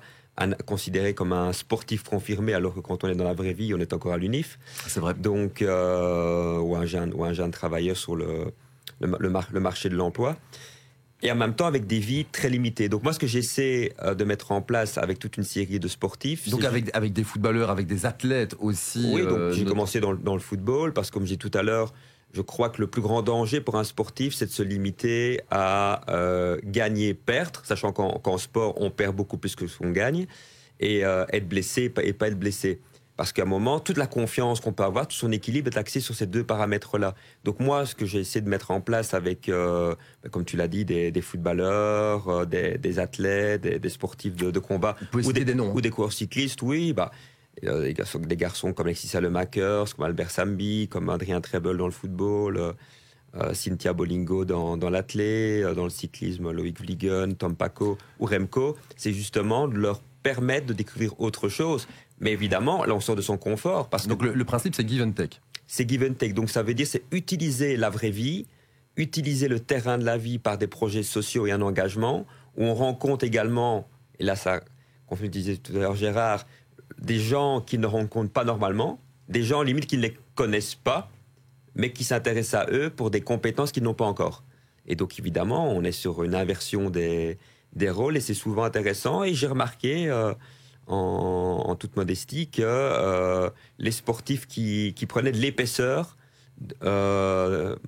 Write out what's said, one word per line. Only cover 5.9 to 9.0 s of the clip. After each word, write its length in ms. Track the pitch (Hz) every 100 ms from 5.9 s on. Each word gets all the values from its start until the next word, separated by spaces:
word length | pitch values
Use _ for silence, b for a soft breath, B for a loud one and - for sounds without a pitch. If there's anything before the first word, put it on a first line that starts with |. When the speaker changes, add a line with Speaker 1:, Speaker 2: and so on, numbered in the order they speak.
| 90 90 87 85 85 85 85
Speaker 1:
ou 160 | 85 85
un 100 | 85
jeune, 280 | 87 85
ou 100 | 82
un 100 | 85
jeune 180 | 85 87
travailleur 460 | 85 82 82 90 92
sur 180 | - 82
le, 380 | 80 80 85 - B B B -